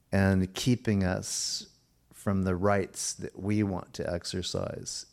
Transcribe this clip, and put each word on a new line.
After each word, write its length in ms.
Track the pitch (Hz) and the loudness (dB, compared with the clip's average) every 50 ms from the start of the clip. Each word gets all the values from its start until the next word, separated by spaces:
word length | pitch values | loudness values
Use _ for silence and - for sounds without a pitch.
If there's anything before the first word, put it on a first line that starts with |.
| _ _ - | _ _ 2
and 420 | 98 98 95 95 95 92 90 - | 4 6 6 6 4 2 0 -2
keeping 480 | - - 131 123 117 - 113 104 98 95 | -2 0 2 2 2 2 0 2 2 2
us 640 | 90 92 101 - - - - - - - - - - _ _ _ _ _ _ _ _ - | 2 0 -2 -4 -4 -4 -4 -4 -4 -6 -6 -8 -12 _ _ _ _ _ _ _ _ -20
from 320 | - - 107 98 95 92 | -6 -2 0 0 2 2
the 100 | 95 92 | 2 2
rights 580 | 87 95 101 101 101 90 - - - - - - | 2 4 4 4 4 2 -2 -6 -6 -6 -6 -6
that 240 | - - - - - | -8 -10 -12 -10 -6
we 240 | 92 101 107 104 104 | -2 0 2 2 2
want 300 | 98 92 90 - - - | 0 0 -4 -6 -8 -8
to 140 | - 82 - | -6 -4 -4
exercise. 960 | 87 87 - - - 92 90 - - 92 95 - - - - - - - - - | -4 -4 -6 -6 -6 -6 -6 -4 -4 -4 -4 -4 -6 -8 -10 -10 -10 -10 -12 -12